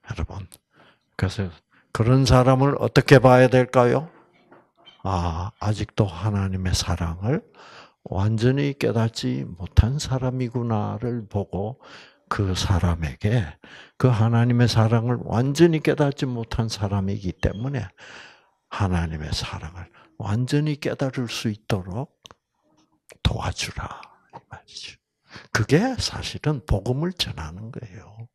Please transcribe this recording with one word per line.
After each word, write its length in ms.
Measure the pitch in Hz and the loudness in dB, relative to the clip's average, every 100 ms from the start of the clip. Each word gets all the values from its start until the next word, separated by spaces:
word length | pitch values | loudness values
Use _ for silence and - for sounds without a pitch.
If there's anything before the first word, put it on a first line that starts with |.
| - | -12
여러분, 360 | - 80 95 92 - _ _ _ _ _ - | -8 -6 -8 -14 -20 _ _ _ _ _ -4
그래서 340 | 95 - 95 - _ _ _ | -4 -2 -8 -8 _ _ _
그런 340 | - 117 131 135 | -2 4 4 6
사람을 500 | 127 123 131 139 143 | 6 6 4 2 2
어떻게 380 | 113 - - 135 | 2 2 8 8
봐야 300 | 127 127 127 | 10 8 8
될까요? 600 | 127 123 131 120 127 160 - _ _ _ - _ _ - _ | 6 4 4 4 2 -4 -18 _ _ _ -20 _ _ -20 _
'아, 480 | 98 92 87 82 90 _ | -4 -2 -2 -6 -10 _
아직도 440 | 104 101 104 - | -4 -4 -6 -2
하나님의 720 | 101 85 104 101 98 92 92 | -2 0 -4 -2 -2 -2 -2
사랑을 680 | 85 - 87 85 85 104 165 - - - - - _ | -2 -2 -4 -4 -4 -2 -4 -4 -20 -20 -20 -20 _
완전히 760 | - 95 104 110 120 135 143 139 | -8 -2 0 2 2 2 -2 -2
깨닫지 680 | - 110 113 - 127 127 135 87 | -2 0 -2 -2 -6 -6 -8 -12
못한 420 | 92 - - 143 | 0 2 2 -2
사람이구나.'를 1300 | - 131 127 127 123 123 117 110 104 107 120 120 101 | -4 -2 -2 -2 -4 -4 -2 -2 -2 -4 -4 -6 -4
보고 520 | 101 98 90 104 131 - - - _ _ | -6 -4 -4 -6 -8 -18 -20 -20 _ _
그 260 | - 98 90 | -2 -2 -2
사람에게, 880 | - 92 87 85 78 65 107 120 82 - - - - _ | 0 2 2 0 -4 -4 0 0 -2 -10 -20 -20 -20 _
그 120 | 131 | 2
하나님의 600 | 110 113 117 120 120 120 | 4 2 4 2 4 4
사랑을 500 | 113 110 117 117 120 | 4 4 2 0 -4
완전히 580 | - 104 135 143 170 156 | -2 -2 0 4 4 4
깨닫지 460 | 151 143 143 139 135 | 0 2 0 0 -6
못한 420 | 123 113 - 110 | -6 -6 -4 -4
사람이기 640 | 101 101 101 95 101 95 | -2 -2 -2 -2 -4 -6
때문에 540 | - - 95 127 139 87 _ - - - _ _ _ _ | -2 -4 -2 -6 -6 -8 _ -20 -20 -20 _ _ _ _
하나님의 640 | - 98 90 82 78 76 | -4 0 0 -2 -6 -6
사랑을 560 | - - 90 80 90 90 _ _ _ | -6 -6 -10 -12 -16 -18 _ _ _
완전히 580 | 98 107 123 147 151 143 | -4 -4 0 0 0 -4
깨달을 520 | - 120 135 131 120 | -6 -4 -4 -4 -6
수 200 | - 117 | -4 -6
있도록 720 | 104 - 98 90 98 147 _ - - _ _ _ _ _ _ _ - | -6 -4 -4 -2 -10 -10 _ -20 -20 _ _ _ _ _ _ _ -2
도와주라, 800 | - 110 - - - - - - - _ _ | -2 -2 -6 -6 -8 -8 -12 -14 -20 _ _
이 40 | - _ | -20 _
말이죠. 480 | - _ - - - _ _ _ - - | -20 _ -18 -18 -20 _ _ _ -20 -6
그게 420 | - 107 143 247 254 | -4 2 4 2 -2
사실은 680 | - - - - 147 147 - | -6 -6 -10 -6 -4 -4 -2
복음을 460 | 110 107 131 175 | -2 0 -2 -2
전하는 580 | 185 - - 78 85 110 | -4 -8 -6 -12 -12 -14
거예요. 580 | - - 92 98 107 120 | -14 -16 -18 -20 -20 -20